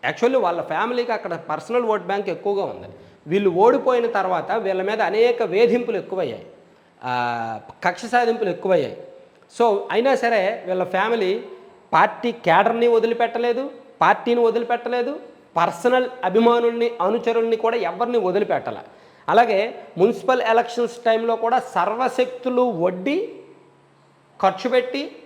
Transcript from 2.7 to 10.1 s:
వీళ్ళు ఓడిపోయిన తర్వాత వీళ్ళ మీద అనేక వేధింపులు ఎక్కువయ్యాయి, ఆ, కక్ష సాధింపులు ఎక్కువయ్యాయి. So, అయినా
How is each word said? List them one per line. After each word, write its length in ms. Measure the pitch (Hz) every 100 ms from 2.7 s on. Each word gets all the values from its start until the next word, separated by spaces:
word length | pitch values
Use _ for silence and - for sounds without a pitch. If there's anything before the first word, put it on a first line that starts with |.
| 95 87 - - - -
వీళ్ళు 240 | 185 202
ఓడిపోయిన 560 | 170 220 277 269 247 233
తర్వాత 460 | 214 185 180 -
వీళ్ళ 300 | 214 196 185
మీద 200 | 190 220
అనేక 400 | 190 208 240 233
వేధింపులు 540 | 220 185 233 240 233 202
ఎక్కువయ్యాయి, 500 | 165 185 156 107 82 - _ _ _ _
ఆ, 560 | 123 123 120 120 113 110 - -
కక్ష 200 | 170 175
సాధింపులు 440 | 226 240 240 226 208
ఎక్కువయ్యాయి. 480 | 175 190 180 127 - - - - _ _ -
So, 160 | 233 202 196
అయినా 240 | 190 254